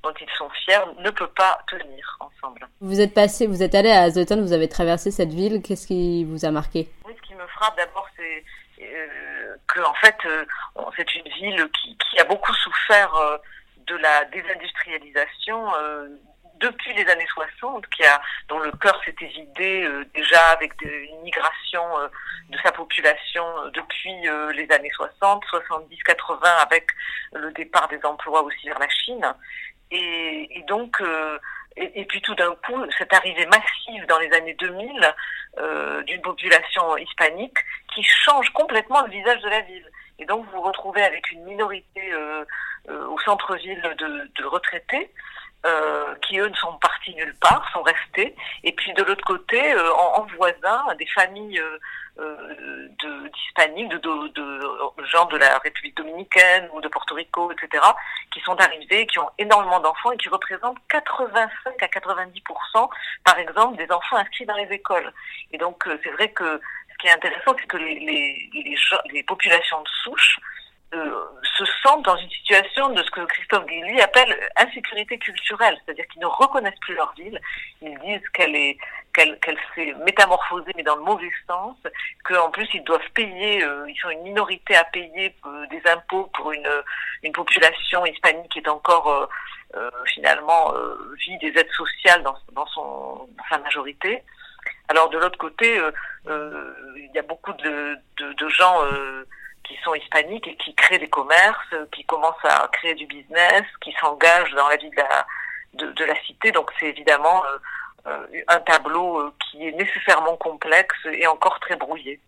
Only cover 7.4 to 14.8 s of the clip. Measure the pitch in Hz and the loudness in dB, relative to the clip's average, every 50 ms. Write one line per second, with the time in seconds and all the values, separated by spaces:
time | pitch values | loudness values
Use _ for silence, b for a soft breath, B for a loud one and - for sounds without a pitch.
7.4 | 180 175 - - 214 220 220 185 175 170 - 190 190 - _ - 170 165 160 156 | -14 -14 -6 0 0 0 0 0 -4 -4 -4 -10 -12 -12 _ -12 -10 -10 -10 -12
8.4 | 156 B B B B B _ - - 107 127 160 156 147 147 143 - - - 131 | -14 B B B B B _ -20 -18 -14 -12 -12 -12 -12 -12 -14 -14 -12 -12 -10
9.4 | 117 107 101 - _ - - 175 175 156 - - - 214 - - - 170 156 156 | -12 -12 -14 -12 _ -2 -2 2 2 2 2 8 6 6 6 6 -4 -2 -2 -2
10.4 | 151 B B B B B B - - - - - 170 - - 170 165 - - 170 | -2 B B B B B B -10 -12 -10 -6 -6 -4 -4 -4 -6 -6 -10 -10 -8
11.4 | 190 202 196 180 160 156 - - - 226 233 _ - - - 185 165 - 196 196 | -6 -4 0 0 0 0 0 -6 -6 -6 -8 _ -6 0 4 4 4 4 2 -2
12.4 | - - - - - - - - - - 214 202 202 185 156 160 156 151 147 147 | 0 -2 0 0 -2 -2 -2 -2 2 6 6 6 6 4 2 2 2 2 0 -2
13.4 | B B B B B B _ _ _ - 175 170 156 156 151 147 147 139 - 190 | B B B B B B _ _ _ -8 -6 0 2 4 4 4 2 0 -6 -10
14.4 | 180 - 190 170 151 - - - | -6 -6 -8 -8 -8 -12 -8 -8